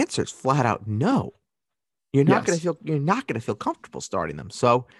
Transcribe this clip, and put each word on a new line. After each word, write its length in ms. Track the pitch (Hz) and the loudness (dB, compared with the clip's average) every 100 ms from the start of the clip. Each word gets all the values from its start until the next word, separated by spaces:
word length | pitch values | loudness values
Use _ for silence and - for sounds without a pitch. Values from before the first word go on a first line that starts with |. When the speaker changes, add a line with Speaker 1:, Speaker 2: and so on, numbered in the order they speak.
Speaker 1:
answer 220 | 320 - | 0 -2
is 80 | - | -4
flat 340 | - 131 143 120 | -4 0 2 2
out 200 | 104 104 | 0 -2
no. 460 | 107 175 269 95 - _ _ _ _ _ _ _ | -2 0 0 -2 -8 _ _ _ _ _ _ _
You're 140 | 135 147 | 2 4
not 200 | 196 - | 4 2
gonna 120 | 170 | 0
Speaker 2:
Yes. 60 | |
Speaker 1:
feel, 140 | 170 156 | -2 -6
you're 160 | 147 151 | -4 -2
not 280 | 147 220 - | 0 0 -2
gonna 120 | - | -6
feel 160 | 120 104 | -4 -4
comfortable 460 | 285 339 - - | -6 -8 -10 -14
starting 340 | - 95 82 73 | -6 -4 -4 -6
them. 120 | 65 | -12
So 360 | - 123 123 127 | 0 2 2 0